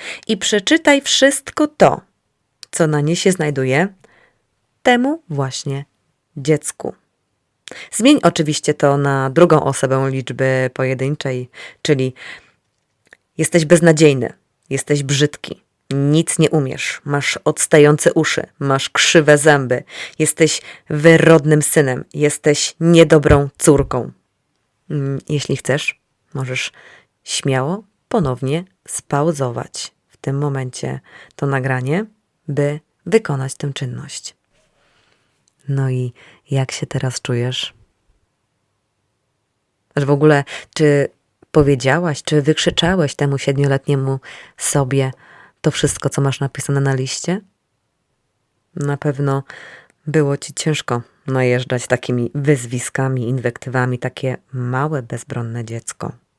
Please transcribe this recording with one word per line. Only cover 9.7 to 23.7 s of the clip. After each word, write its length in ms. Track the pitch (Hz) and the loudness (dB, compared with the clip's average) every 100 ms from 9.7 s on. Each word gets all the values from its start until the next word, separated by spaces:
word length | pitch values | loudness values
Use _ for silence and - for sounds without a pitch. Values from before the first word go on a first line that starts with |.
| 135 131 131 135 | 0 0 0 0
liczby 600 | 131 123 123 131 131 127 | -4 -6 -2 0 0 -2
pojedynczej, 760 | - 131 131 135 151 135 127 123 - - - | -2 -4 -2 -4 -4 -6 -6 -8 -16 -20 -6
czyli: 320 | - 139 131 - - - _ _ _ _ _ _ _ _ _ - | 0 0 0 -6 -18 -20 _ _ _ _ _ _ _ _ _ -6
Jesteś 280 | 156 175 151 | 0 2 4
beznadziejny, 680 | 170 170 156 156 131 113 - _ _ - | 6 6 6 6 4 -2 -8 _ _ -8
jesteś 340 | 135 - 147 | -6 -2 -2
brzydki, 580 | 135 139 147 - - - _ _ - | 0 0 0 -2 -16 -16 _ _ -6
nic 460 | 139 143 156 165 - | -2 2 2 2 2
nie 100 | 156 | 2
umiesz, 520 | 160 131 - - - 143 | 2 -2 -6 -8 -8 -6
masz 340 | 143 - - 151 | -4 -4 -4 -2
odstające 680 | 151 - 156 147 151 - | -2 4 6 6 6 2
uszy, 340 | - 156 - - - | 2 0 -2 -8 -6
masz 300 | 139 135 - | -2 -2 -2
krzywe 480 | - - 170 147 147 | 0 2 4 6 6
zęby, 460 | 151 143 127 123 - - - - | 6 4 2 -4 -6 -16 -10 -4
jesteś 420 | 151 - 156 - - - - | -2 2 0 0 -10 -18 -8
wyrodnym 720 | 151 165 160 165 160 147 151 | 4 6 8 8 6 6 2
synem, 440 | 143 160 135 127 - | 2 2 2 -2 -8
jesteś 640 | 147 147 - 151 147 - - | -2 -2 0 0 0 -2 0
niedobrą 720 | 165 170 156 156 143 143 143 - | 6 8 8 6 6 4 2 0
córką. 540 | 165 | 4